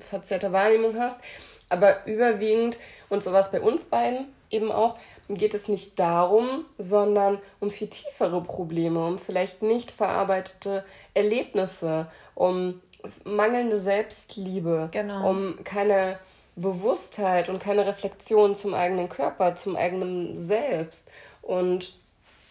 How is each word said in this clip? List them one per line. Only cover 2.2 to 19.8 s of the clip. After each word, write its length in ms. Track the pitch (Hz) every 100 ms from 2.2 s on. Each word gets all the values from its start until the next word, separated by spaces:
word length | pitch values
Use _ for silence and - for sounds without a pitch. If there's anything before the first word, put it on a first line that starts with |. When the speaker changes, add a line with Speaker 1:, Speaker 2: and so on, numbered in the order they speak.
| 240 208 214 226 233 233 - - -
Speaker 1:
und 140 | 202
so 100 | 190
war 80 | 190
es 120 | 196
bei 80 | 180
uns 240 | 196 320
beiden 420 | - 233 240 254 269 - -
eben 220 | 220 214
auch, 240 | 208 226 233 - - -
geht 260 | 196 208
es 140 | 208 -
nicht 320 | 196 - -
darum, 640 | 170 170 180 214 254 269 - -
sondern 640 | 185 202 208 208 196 202 - -
um 100 | 202
viel 180 | - 214
tiefere 540 | - 571 - 185 175
Probleme, 640 | 170 - 170 165 165 165 165
um 120 | 185
vielleicht 440 | - 185 185 -
nicht 300 | 214 240 240
verarbeitete 920 | - 196 185 190 190 185 - 202 196 196 - -
Erlebnisse, 920 | 202 208 233 330 202 185 - 165 160 165 - -
um 460 | - 180 185 180 180 _ - - -
mangelnde 560 | - 208 214 247 240 208
Selbstliebe, 1080 | 190 202 220 - - - 190 190 165 165 160
Speaker 2:
Genau. 380 | 202 202 196 190
Speaker 1:
um 320 | 190 190 -
keine 560 | - 202 202 196 190 190 - _ _ -
Bewusstheit 920 | 185 180 208 349 - - 196 180 175
und 80 | 185
keine 260 | 202 202
Reflexion 680 | 196 196 196 - - 214 208
zum 180 | 196 202
eigenen 380 | 180 180 185 175
Körper, 460 | - 269 - 180 175
zum 200 | 196
eigenen 600 | 170